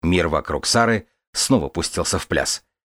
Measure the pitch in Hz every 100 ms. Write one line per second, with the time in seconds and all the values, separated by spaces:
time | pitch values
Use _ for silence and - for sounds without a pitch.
0 | 85 90 85 76 - 73 - 117 117 113
1 | - _ _ - - 117 71 - 80 -
2 | 82 82 - 80 67 - _ _